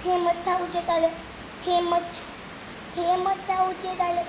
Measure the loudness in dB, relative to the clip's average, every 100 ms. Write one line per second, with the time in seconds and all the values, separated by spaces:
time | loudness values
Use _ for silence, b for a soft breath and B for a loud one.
0 | 2 2 4 2 2 0 0 -2 2 4
1 | 4 0 -12 -14 -14 -8 2 2 4 2
2 | 0 -10 -12 -14 -14 -14 -14 -14 -10 -2
3 | 2 4 2 0 0 2 2 0 -6 -2
4 | 0 0